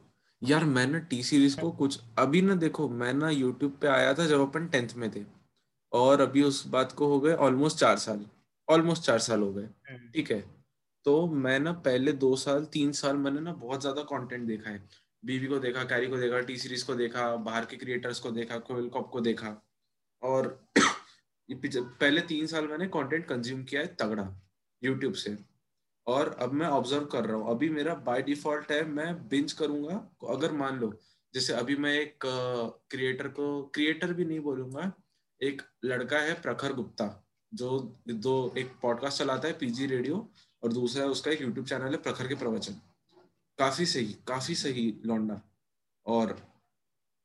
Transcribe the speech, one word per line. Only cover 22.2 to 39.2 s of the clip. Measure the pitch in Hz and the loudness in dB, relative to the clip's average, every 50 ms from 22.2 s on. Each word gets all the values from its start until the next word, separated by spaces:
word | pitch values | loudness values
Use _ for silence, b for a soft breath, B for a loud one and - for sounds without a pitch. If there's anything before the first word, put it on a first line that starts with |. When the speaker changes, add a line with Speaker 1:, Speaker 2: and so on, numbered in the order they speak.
Speaker 1:
तीन | 175 170 160 151 156 156 | 0 -2 -4 -4 -4 -2
साल | 165 160 151 147 | -2 -4 -4 -4
मैंने | 151 156 185 190 | -4 -4 -6 -2
कंटेंट | 190 160 135 131 151 165 165 | -2 -2 -2 0 -2 -4 -2
कंज्यूम | - 139 123 117 120 131 131 131 | -4 -4 -4 -4 -6 -6 -8 -8
किया | 127 139 139 | -4 -4 -4
है | 156 180 | -4 -4
तगड़ा | - - 120 107 110 104 98 92 95 - - _ _ _ _ _ _ _ 123 | -4 -4 -2 -2 -2 -2 -4 -6 -8 -12 -18 _ _ _ _ _ _ _ -2
YouTube | 131 131 131 139 123 101 | -2 -2 0 -2 -2 -2
से, | - - 107 104 101 - _ _ _ _ _ _ _ _ _ _ _ _ 117 | -4 -6 -6 -8 -8 -12 _ _ _ _ _ _ _ _ _ _ _ _ 0
और | 123 139 156 156 - - | 0 0 0 0 -2 -4
अब | 127 123 | -4 -2
मैं | 139 147 165 165 | 0 0 0 2
ऑब्जर्व | 143 135 - 123 139 147 147 | 2 0 0 0 -2 -2 -2
कर | 147 - 123 110 | -2 -2 -2 -2
रहा | 107 110 110 | -2 -2 -2
हूँ, | 110 117 | -2 -2
अभी | 117 123 147 160 | 0 0 0 0
मेरा | 156 151 143 160 170 143 120 | 0 0 -2 -2 -4 -4 -2
by | 127 123 131 135 | -2 -2 0 0
default | 139 147 147 147 151 147 147 - - | -2 -4 -2 -2 -2 -2 -2 -2 -2
है, | 151 147 160 | 0 0 0
मैं | 156 147 147 156 170 175 - 123 107 | 0 -2 -4 -4 -4 -4 -6 -6 -2
बिंज | 139 139 151 151 - | 0 0 0 0 -2
करूंगा। | - 160 147 147 147 147 156 180 226 - - _ _ - - | -2 -2 -2 -2 -2 -4 -4 -6 -6 -8 -10 _ _ -6 -6
अगर | 123 131 156 160 | -2 -2 0 -2
मान | 156 143 139 135 131 127 | 0 -2 -2 -2 -2 -2
लो, | 117 107 101 - _ _ _ _ _ _ - | -4 -4 -4 -8 _ _ _ _ _ _ -6
जैसे | 131 127 - 123 | -4 -2 -2 -2
अभी | 120 120 131 143 | -2 0 0 0
मैं | 139 147 147 143 | 0 2 2 2
एक, | 147 151 147 - _ - | 0 0 -2 -6 _ -4
अ, | 131 127 127 127 123 123 120 117 113 - - _ _ | -4 -2 -2 -2 -2 -2 -2 -4 -4 -6 -12 _ _
क्रिएटर | - 127 131 127 127 131 135 143 | -6 -2 -2 -2 -2 -2 -6 -8
को, | 135 143 143 143 143 143 139 | -6 -4 -4 -2 -2 -4 -6
क्रिएटर | 139 - 151 151 156 160 160 180 175 180 | -6 -2 0 0 0 0 0 -2 -2 -2
भी | 170 175 | -2 -2
नहीं | 160 160 156 | -2 -2 -2
बोलूंगा, | 147 147 135 131 127 127 131 143 170 196 185 - _ _ _ _ _ _ _ _ | -2 -2 -4 -4 -6 -8 -8 -6 -6 -6 -6 -8 _ _ _ _ _ _ _ _
एक | 131 139 139 139 - - _ _ - | -4 -4 -4 -4 -12 -16 _ _ -4
लड़का | 127 127 123 123 120 147 151 | -4 -2 -2 -2 0 0 0
है | 147 156 170 170 | 0 0 -2 -4
प्रखर | - 131 117 131 135 139 135 | -4 -6 -4 -4 -4 -4 -4
गुप्ता, | 127 107 - - - 110 101 98 - _ _ _ _ _ _ 110 | -4 -6 -8 -6 -6 -6 -6 -6 -10 _ _ _ _ _ _ -10
जो | 107 123 127 131 135 123 110 - - _ 117 | -8 -4 -2 -2 -4 -4 -6 -12 -14 _ -8
दो, | 117 110 107 131 131 131 127 117 123 127 | -8 -4 0 0 2 2 0 -2 -4 -4
एक | 131 131 - - | -6 -6 -8 -4
पॉडकास्ट | - 120 120 117 131 139 139 | 0 0 0 0 -2 -4 -2
चलाता | - | -2